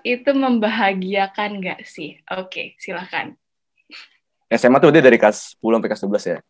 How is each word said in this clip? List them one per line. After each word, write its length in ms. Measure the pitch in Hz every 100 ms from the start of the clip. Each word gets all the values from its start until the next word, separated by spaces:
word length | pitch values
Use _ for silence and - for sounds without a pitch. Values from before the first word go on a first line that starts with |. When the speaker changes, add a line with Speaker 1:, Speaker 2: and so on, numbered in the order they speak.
| 226
Speaker 1:
itu 240 | 247 277
membahagiakan 1300 | 269 262 240 208 220 196 190 185 196 196 - 208 202
nggak 320 | 180 - -
sih? 320 | - 151 - - 185
Oke, 400 | 185 - - _
silakan. 560 | - 175 185 220 156 - _ _ _ _ _ - - _ _ _ -
Speaker 2:
S 160 | 117
M 140 | 123 135
A 20 |
tuh 160 | 156
dia 80 | 156
dari 160 | 131 117
kelas 400 | 107 107 - _
sepuluh 240 | 113 113
sampai 80 | 101
kelas 140 | 107 98
sebelas 200 | 101 -
ya? 80 | 82